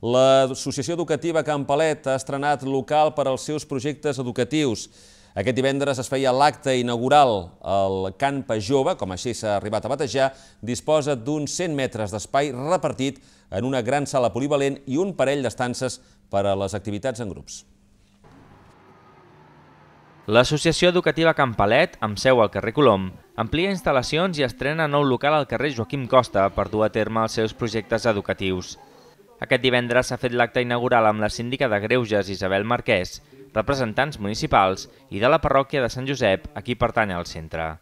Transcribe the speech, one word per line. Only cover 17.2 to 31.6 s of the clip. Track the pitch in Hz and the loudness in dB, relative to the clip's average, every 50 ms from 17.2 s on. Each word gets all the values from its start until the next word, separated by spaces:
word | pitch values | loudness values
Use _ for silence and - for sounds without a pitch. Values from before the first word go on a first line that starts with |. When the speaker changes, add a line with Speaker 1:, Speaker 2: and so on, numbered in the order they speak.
| 120 | -8
Speaker 1:
en | 104 | -10
grups. | 82 76 73 - - - - _ _ _ _ _ _ _ _ _ _ _ _ - - - - - - - - - - _ _ _ - _ _ _ - - _ _ - - - _ - - - _ - _ - _ _ _ _ _ _ _ - - | -10 -12 -14 -18 -18 -20 -20 _ _ _ _ _ _ _ _ _ _ _ _ -20 -20 -20 -20 -20 -20 -20 -20 -20 -20 _ _ _ -20 _ _ _ -20 -20 _ _ -20 -20 -20 _ -20 -20 -20 _ -20 _ -20 _ _ _ _ _ _ _ -6 2
Speaker 2:
L'Associació | 107 113 - - 156 147 - 170 156 - - 175 | 4 4 4 4 2 0 0 0 0 4 2 4
Educativa | 175 180 175 165 147 - 165 165 156 | 4 4 0 0 0 2 2 2 4
Can | - 143 127 113 - | 2 0 0 2 0
Palet, | 104 101 110 135 165 180 - - | 2 4 4 4 2 2 -2 -6
amb | - 107 104 98 | -6 -6 -4 0
seu | - 131 131 123 110 | 4 4 6 6 4
al | 101 - | 2 2
carrer | 101 92 104 110 - | -2 -4 -4 0 4
Colom, | 147 127 107 95 95 92 90 - - _ _ - | 6 6 6 4 2 -4 -8 -12 -20 _ _ -6
amplia | 113 107 - 151 175 196 202 | -6 -2 -2 -2 0 0 -2
instal·lacions | 180 - 180 147 131 120 - - 151 175 196 175 147 | -2 -2 0 0 0 0 0 -2 0 0 0 0 -2
i | 143 | -2
estrena | 120 113 - 127 135 151 160 160 147 | -2 -2 -4 -4 -4 -2 -2 -2 0
nou | 143 143 147 139 | 2 2 4 4
local | 123 117 - 143 151 | 2 2 2 2 2
al | 156 143 - | 2 0 0
carrer | - 113 123 151 139 | 0 0 0 0 0
Joaquim | 113 110 - - 143 131 | -2 -4 -4 -4 -6 -4
Costa | 113 - 131 120 - - 101 95 98 92 | 4 4 4 4 4 2 2 2 2 2
per | - 101 95 | 0 -2 0
dur | - 107 107 | 0 0 0
a | 107 - | 2 2
terme | 117 107 104 110 113 113 | 0 -2 0 0 -2 -2
els | 110 - - | -2 0 -2
seus | 110 110 - - | -2 -2 -2 -4
projectes | 127 117 104 110 98 - - 113 - | -6 -4 -4 -6 -4 -2 -4 -2 0
educatius. | 120 110 101 95 - 98 - 101 95 92 92 87 - - - - - - - - - _ _ - _ - _ - | 0 0 0 0 -2 -4 -2 -2 -2 -2 -2 -4 -10 -16 -20 -20 -20 -20 -20 -20 -20 _ _ -20 _ -14 _ -4
Aquest | - 135 127 | 0 0 2
divendres | 120 131 120 123 120 120 120 123 127 - | 2 2 2 2 0 2 2 2 2 0
s'ha | 131 120 | -4 -4
fet | - 127 117 | -4 -2 0
l'acte | 120 120 113 - 135 123 | 2 0 2 2 -2 -2
inaugural | 120 123 120 120 123 123 120 113 | 0 -2 -2 0 2 4 4 4
amb | 107 107 107 | 4 4 2
la | 107 107 | 0 -2
síndica | - - 120 120 127 135 | -2 -4 -6 -6 -4 -2